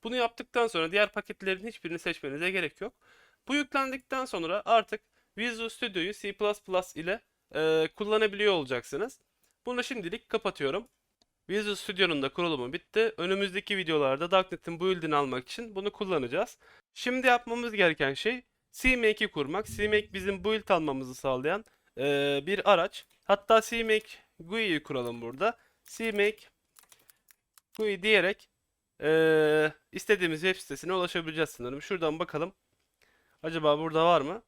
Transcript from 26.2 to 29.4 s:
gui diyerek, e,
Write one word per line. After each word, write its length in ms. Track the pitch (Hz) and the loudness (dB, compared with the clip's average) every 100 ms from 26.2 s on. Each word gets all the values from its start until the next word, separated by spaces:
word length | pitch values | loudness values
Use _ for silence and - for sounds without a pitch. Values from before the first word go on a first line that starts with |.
| 202 214 - _ _ - _ _ _ _ _ _ _ _ _ - | 0 0 -16 _ _ -20 _ _ _ _ _ _ _ _ _ -6
gui 260 | 214 196 | -4 -2
diyerek, 460 | 202 208 175 208 _ _ _ _ _ _ | 4 4 4 -2 _ _ _ _ _ _
e, 720 | 147 160 160 160 | 2 4 6 6